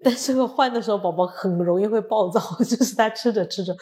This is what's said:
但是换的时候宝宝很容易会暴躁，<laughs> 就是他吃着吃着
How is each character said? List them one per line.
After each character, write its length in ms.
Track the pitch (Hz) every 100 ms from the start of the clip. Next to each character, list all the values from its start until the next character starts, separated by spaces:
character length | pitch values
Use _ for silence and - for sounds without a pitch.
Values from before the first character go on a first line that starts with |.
但 100 | 262
是 320 | 240 - 262
换 280 | 254 262 262
的 100 | 233
时 80 | 208
候 80 | 208
宝 140 | 185
宝 120 | 165
很 320 | 180 - 190 175
容 220 | 175 175
易 60 | 208
会 140 | 220
暴 280 | 214 220 180
躁， 120 | 202 -
<laughs> 80 | 170
就 120 | 240 226
是 120 | 262 -
他 120 | 220
吃 220 | 220 240
着 140 | 214 175
吃 160 | -
着 100 | 180 180